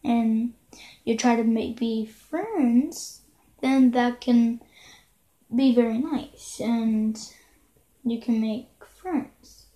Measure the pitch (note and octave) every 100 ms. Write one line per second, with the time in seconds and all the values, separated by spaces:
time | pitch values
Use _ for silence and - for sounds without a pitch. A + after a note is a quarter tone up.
0 | - A#3 A3+ A3 A#3+ - _ - - -
1 | - A3+ B3 A#3 A3+ A3+ - A#3 A#3 A3
2 | A3 - _ D#4+ G#4 G#4+ B3 A#3 D4+ E4+
3 | - - _ _ _ _ C4 C4+ B3+ A#3+
4 | A#3+ A#3+ - A#3+ A#3 A#3 - _ - -
5 | _ _ _ _ _ A#3 C4+ A#3+ A3+ A3+
6 | D#4 D4+ - - - - A3 A#3 A3+ A3
7 | A3 A3 - - _ _ _ _ _ _
8 | A#3+ A#3 - A3 A3 G#3+ - _ - _
9 | F#4 D#4 - _ - - _